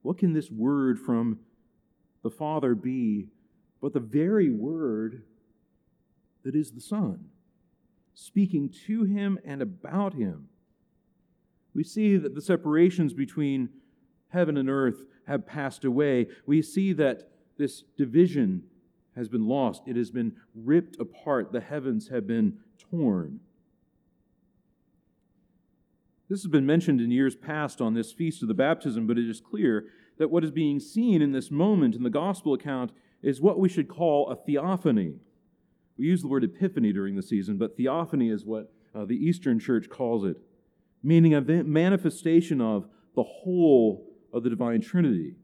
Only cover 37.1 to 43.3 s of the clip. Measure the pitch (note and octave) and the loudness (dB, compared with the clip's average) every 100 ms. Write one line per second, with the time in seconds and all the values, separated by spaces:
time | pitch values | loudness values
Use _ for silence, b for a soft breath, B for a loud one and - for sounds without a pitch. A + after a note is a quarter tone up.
37.1 | G2 F#2 G#2+ F#2+ G2 A2 - B2+ D3+ E3+ | -4 -2 -2 -2 -4 -4 -2 -2 -2 -2
38.1 | D3 A#2 G#2+ G#2+ A2 - b b G#2+ G2+ | 0 0 -2 -4 -8 -8 b b -12 -6
39.1 | A#2+ D#3 F3 C#3 A2+ - A#2 G#2 - B2 | -2 0 0 0 -2 0 -2 -2 -8 -4
40.1 | A#2 G2 E2 _ _ _ _ _ _ C#3+ | -2 -2 -6 _ _ _ _ _ _ 4
41.1 | E3 E3 D3 C3 E3+ D#3 D3+ F3 F#3+ F3+ | 6 6 4 2 0 2 2 2 2 0
42.1 | - E3 E3 F3 D3 A2+ G#2 F#2 b b | -4 2 2 2 0 0 0 -4 b b
43.1 | - A#2+ | -4 -4